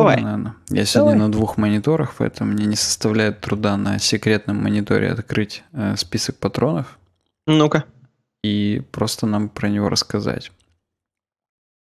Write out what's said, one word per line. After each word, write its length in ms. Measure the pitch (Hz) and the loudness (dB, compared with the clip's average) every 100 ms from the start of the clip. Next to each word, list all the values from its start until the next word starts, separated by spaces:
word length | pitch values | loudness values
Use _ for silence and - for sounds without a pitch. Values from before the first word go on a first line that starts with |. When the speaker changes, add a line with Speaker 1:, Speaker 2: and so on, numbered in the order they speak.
| 214 127 | 6 4
Speaker 1:
Давай. 120 | 107 | 0
Speaker 2:
оно. 200 | 104 113 - - | -4 -6 -10 -4
Я 140 | 98 101 | -2 2
сегодня 260 | 117 113 | 4 4
Speaker 1:
Давай. 140 | 107 107 | 4 2
Speaker 2:
на 40 | |
двух 260 | 107 110 - | 2 0 0
мониторах, 560 | 107 104 104 156 135 - | 0 2 0 0 -2 -4
поэтому 340 | 117 - 107 | -4 -2 -4
мне 140 | 104 104 | 0 0
не 100 | 107 | 0
составляет 640 | - - 110 110 107 104 | -2 -2 0 2 0 -2
труда 360 | - 104 107 101 | -4 -2 0 0
на 220 | 101 101 | -2 -2
секретном 640 | - 107 107 107 - 104 | -2 0 2 0 0 -2
мониторе 480 | 104 104 101 104 104 | 0 0 0 0 0
открыть, 520 | - - - 107 - - | -2 -4 -4 -4 -8 -14
э, 240 | 151 101 104 | -6 -4 -4
список 400 | - - - - | -4 -4 -6 -6
патронов. 480 | - - 120 165 127 - _ _ _ _ - | -6 -2 0 -2 -6 -14 _ _ _ _ 2
Speaker 1:
Ну-ка. 380 | 156 151 156 - _ - _ _ _ | 4 6 4 -2 _ -20 _ _ _
Speaker 2:
И 380 | 107 104 104 110 135 | -2 0 0 -2 -6
просто 340 | - 110 - 113 | -4 -4 -2 -2
нам 220 | 104 107 | -2 -4
про 200 | - 107 | -4 -2
него 200 | 104 101 | 0 0
рассказать. 600 | - - 104 107 - - - _ _ _ _ _ _ _ _ _ _ _ _ _ | -2 -2 -4 -4 -6 -10 -20 _ _ _ _ _ _ _ _ _ _ _ _ _